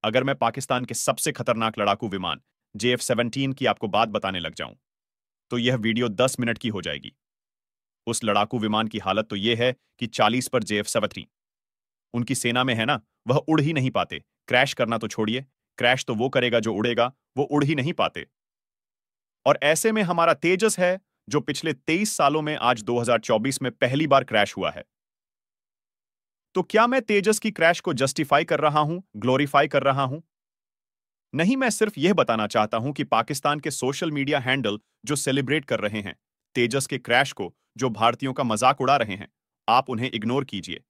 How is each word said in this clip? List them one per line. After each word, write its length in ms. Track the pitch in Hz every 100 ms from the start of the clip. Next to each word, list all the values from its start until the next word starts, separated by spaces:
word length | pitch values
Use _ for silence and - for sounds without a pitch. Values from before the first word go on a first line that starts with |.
अगर 200 | 110 117
मैं 120 | 131 139
पाकिस्तान 500 | 120 113 - 123 123
के 80 |
सबसे 380 | 113 - 127 -
खतरनाक 480 | - 120 113 113 110
लड़ाकू 280 | 101 101 117
विमान 340 | 95 90 73 _ _ _ 104
जे 180 | 120
एफ़ 80 | 123
सेवनटीन 520 | - 117 120 135 135
की 120 | 135 120
आपको 220 | 104 110
बात 220 | 98 113
बताने 300 | 101 98 95
लग 140 | 82 -
जाऊं, 200 | 67 - _ _ _ _ _ _ _
तो 80 | 123
यह 180 | 120 123
वीडियो 340 | 110 113 123
दस 300 | 95 131 -
मिनट 180 | 120 113
की 120 | 123
हो 120 | 104
जाएगी। 340 | 80 73 62 _ _ _ _ _ _ _ _ _ -
उस 160 | 117
लड़ाकू 360 | 110 101 104 127
विमान 280 | 107 107 110
की 100 | 107
हालत 280 | 95 98 110
तो 100 | 101
यह 220 | 107 113
है 180 | 123 127 _ _
कि 80 | 117
चालीस 400 | - 110 120 123
पर 160 | 127
जे 160 | 110 104
एफ़ 80 | 104
सेवनटीन 400 | 117 104 - - _ _ _ _ _ _ _ _
उनकी 220 | 120 117 131
सेना 280 | 123 120
में 120 | 131 113
है 100 | 113
ना, 160 | 143 _ _ -
वह 80 | 135
उड़ 260 | - 156
ही 120 | 143
नहीं 180 | 156 131
पाते। 320 | 110 87 73 _ _ -
क्रैश 260 | 123 135
करना 240 | - 117 113
तो 100 | 110
छोड़िए, 380 | - 110 120 135 _ _ -
क्रैश 280 | 120 131 -
तो 100 | 110
वो 140 | 131
करेगा 300 | 131 123 113
जो 140 | 110
उड़ेगा, 400 | 101 120 117 120 - _ -
वो 60 |
उड़ 200 | 139 147
ही 120 | 143 156
नहीं 180 | 131
पाते। 340 | - 87 - - _ _ _ _ _ _ _ _ _ _ _ -
और 140 | 143
ऐसे 280 | 139 156 220
में 120 | 220
हमारा 300 | 180 170 170
तेजस 460 | 151 165 185 220 196
है, 220 | 180 190 _ _ -
जो 120 | 147
पिछले 320 | - 147 156
तेईस 440 | 139 - 165 208 -
सालों 240 | 143 151
में 140 | 151 151
आज 260 | 120 123
दो 180 | 107 120
हज़ार 200 | 120 117
चौबीस 420 | - 110 123 135
में 100 | 131
पहली 360 | - 123 135 156
बार 160 | 135
क्रैश 340 | 127 110 101 -
हुआ 140 | 85
है। 120 | - - _ _ _ _ _ _ _ _ _ _ _ _ _ _ _ _ -
तो 80 |
क्या 240 | 175 208 240
मैं 140 | 262
तेजस 380 | - 208 196 214
की 120 | 220
क्रैश 280 | 208 165 170
को 140 | -
जस्टिफाई 520 | 139 135 - 151 147 165
कर 140 | 151
रहा 200 | 151 151
हूं, 220 | 151 175 - 107
ग्लोरीफाई 500 | 117 131 143 147 151
कर 160 | 143
रहा 200 | 135 135
हूं? 180 | 135 147 - _ _ _ _ _ _ _ _ _ _ 143
नहीं, 220 | 175 269
मैं 120 | 262
सिर्फ 280 | 208 208 -
यह 160 | 156
बताना 340 | 185 131 113 107
चाहता 300 | 117 107 117
हूं 160 | 123
कि 100 | 151
पाकिस्तान 560 | - 113 117 139 147 147
के 120 | 151
सोशल 400 | 135 127 139 175
मीडिया 280 | 147 135 147
हैंडल 400 | 123 135 110 104 _ _ -
जो 100 | 143
सेलिब्रेट 500 | 156 139 127 151 -
कर 140 | 117
रहे 220 | 104 107
हैं 140 | 101 - _ _ _ -
तेजस 320 | 120 135 131
के 100 | 135
क्रैश 340 | 127 120 135
को, 240 | - 92 _ _ -
जो 120 | 127
भारतीयों 440 | 104 113 120 135
का 100 | 127
मजाक 380 | 123 107 127 143
उड़ा 160 | 131 139
रहे 180 | 107 95
हैं, 120 | - _ _ _ -
आप 200 | 120 131
उन्हें 220 | 117 127
इग्नोर 320 | 123 120 131 135
कीजिए। 380 | 98 - 80